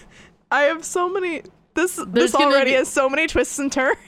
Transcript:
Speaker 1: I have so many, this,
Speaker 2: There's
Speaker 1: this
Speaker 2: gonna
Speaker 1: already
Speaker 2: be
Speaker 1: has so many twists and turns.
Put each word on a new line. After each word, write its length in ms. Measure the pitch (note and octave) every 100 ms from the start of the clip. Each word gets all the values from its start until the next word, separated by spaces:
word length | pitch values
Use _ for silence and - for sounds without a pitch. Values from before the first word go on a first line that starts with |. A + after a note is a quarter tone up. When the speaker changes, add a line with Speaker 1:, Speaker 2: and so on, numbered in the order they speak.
| - - - _ -
Speaker 1:
I 120 | C4
have 220 | D4 E4 -
so 240 | F#4 F4+
many, 320 | F#4+ F4+ D#4 - _ _
this, 220 | G#3 F#4 -
Speaker 2:
There's 120 | F#3
Speaker 1:
this 240 | A#3 -
Speaker 2:
gonna 120 | C#4+ C#4+
Speaker 1:
already 180 | C#4 C4
Speaker 2:
be 40 | C4
Speaker 1:
has 100 | D#4
so 200 | D4 C4+
many 160 | D4 D#4+
twists 300 | - - -
and 140 | C#4
turns. 260 | C4+ C4 -